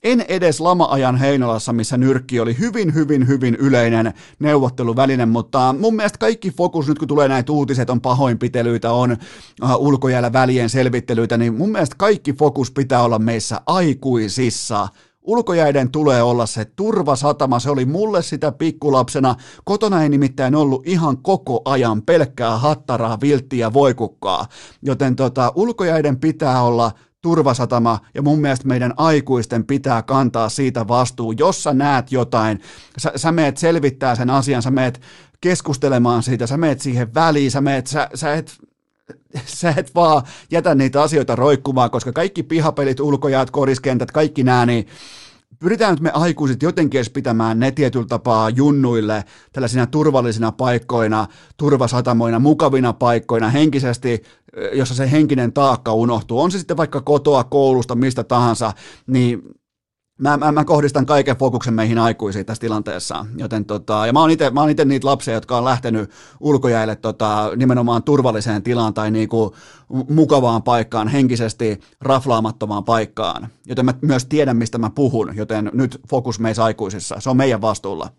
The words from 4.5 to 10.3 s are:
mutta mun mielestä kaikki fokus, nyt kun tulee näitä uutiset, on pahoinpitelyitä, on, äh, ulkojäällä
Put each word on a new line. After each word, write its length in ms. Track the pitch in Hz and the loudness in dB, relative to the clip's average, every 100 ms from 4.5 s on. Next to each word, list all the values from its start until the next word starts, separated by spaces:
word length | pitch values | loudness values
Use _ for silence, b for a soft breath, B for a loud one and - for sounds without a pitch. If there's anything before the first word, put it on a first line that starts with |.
| 147 127 127 120 117 135 131 117 | 2 2 -2 -2 2 2 2 2
mutta 480 | 113 117 131 127 135 | 0 0 0 2 2
mun 180 | 220 220 | 0 0
mielestä 220 | 208 - | -2 0
kaikki 320 | 220 226 196 | -2 -2 -6
fokus, 380 | - 175 165 139 | -2 -2 0 -2
nyt 100 | 151 | -2
kun 100 | 131 | 0
tulee 200 | 147 135 | 2 2
näitä 240 | 131 127 | 2 0
uutiset, 380 | 151 139 131 123 | -2 0 -2 0
on 100 | 123 | -2
pahoinpitelyitä, 920 | 127 127 135 117 123 127 120 117 117 | 0 2 2 0 -2 -2 0 0 0
on, 240 | 120 123 117 B B B - | 2 2 -2 B B B -6
äh, 120 | 123 123 | 0 2
ulkojäällä 560 | 143 135 131 127 120 | 2 2 2 0 2